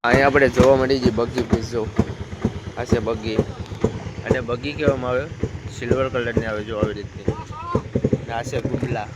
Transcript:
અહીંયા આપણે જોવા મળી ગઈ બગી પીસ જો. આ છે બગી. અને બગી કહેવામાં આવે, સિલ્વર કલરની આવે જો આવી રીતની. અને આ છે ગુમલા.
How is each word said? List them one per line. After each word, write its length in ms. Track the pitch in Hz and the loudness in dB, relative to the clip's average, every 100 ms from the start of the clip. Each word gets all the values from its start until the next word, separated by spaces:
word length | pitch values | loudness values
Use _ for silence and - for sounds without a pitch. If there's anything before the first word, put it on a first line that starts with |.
અહીંયા 220 | 120 127 139 | 4 6 6
આપણે 220 | 139 135 | 6 6
જોવા 280 | 123 127 135 | 8 8 8
મળી 220 | 131 135 | 6 4
ગઈ 120 | 123 | 2
બગી 340 | 110 120 127 113 | 2 0 0 0
પીસ 220 | 113 110 | 0 0
જો. 100 | 117 110 - - - - - - - - - | -4 -4 -2 -2 -2 -10 -4 -4 -4 -10 -8
આ 80 | |
છે 160 | 120 120 | 0 2
બગી. 360 | 107 113 110 107 - - - - - - - - 113 | 2 -2 -2 -2 -2 -6 -10 -4 -4 -4 -10 -10 -2
અને 140 | 127 | 0
બગી 320 | 117 120 135 | 0 -4 -4
કહેવામાં 380 | 147 147 135 123 | 0 0 2 0
આવે, 140 | 127 151 - - - - - | -2 -2 -6 -6 -6 -12 -8
સિલ્વર 300 | 120 127 131 | -2 0 0
કલરની 360 | 127 120 113 110 | 0 0 0 -2
આવે 160 | 107 | -4
જો 140 | 107 110 | -4 -2
આવી 180 | 107 104 | 0 -2
રીતની. 280 | 101 98 98 - - - 339 349 - - - - | -8 -6 -4 -4 -8 -10 -4 -4 -2 -2 0 0
અને 100 | - | -2
આ 100 | 117 | -6
છે 200 | 120 127 127 | -4 -4 -4
ગુમલા. 400 | 131 127 123 104 | -4 -4 -4 -6